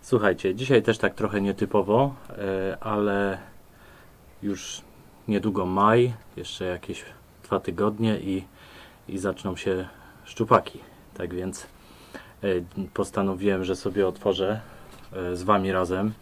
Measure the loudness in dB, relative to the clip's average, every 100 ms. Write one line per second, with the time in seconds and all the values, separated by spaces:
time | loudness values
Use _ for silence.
0 | 2 2 4 2 0 -2 4 4 6 2
1 | 0 0 -2 0 0 0 0 2 4 4
2 | 2 -2 -14 -8 -4 -2 -4 -6 -4 0
3 | 0 0 0 -4 -10 -20 -20 -20 -20 -20
4 | -20 -20 -20 -10 -6 -6 -8 -14 -16 -20
5 | -20 -16 -2 0 0 -2 0 4 6 6
6 | 4 0 -12 -14 -12 -6 -6 -6 -8 -12
7 | -12 -20 -20 -20 -4 -2 -2 0 0 2
8 | 0 0 -2 -4 -6 -20 -20 -20 -20 -20
9 | -10 -4 -2 -2 -6 -4 -2 -2 -4 -12
10 | -20 -20 -20 -4 6 6 4 -14 -20 -20
11 | -20 -10 -6 -4 -6 -6 -14 -20 -20 -20
12 | -18 -18 -18 -6 0 0 -2 -8 -6 -4
13 | -2 0 0 2 0 0 0 -2 -2 2
14 | 2 2 0 2 0 -2 -6 -18 -20 -20
15 | -14 -8 -4 -4 2 4 4 0 0 0
16 | 0 -2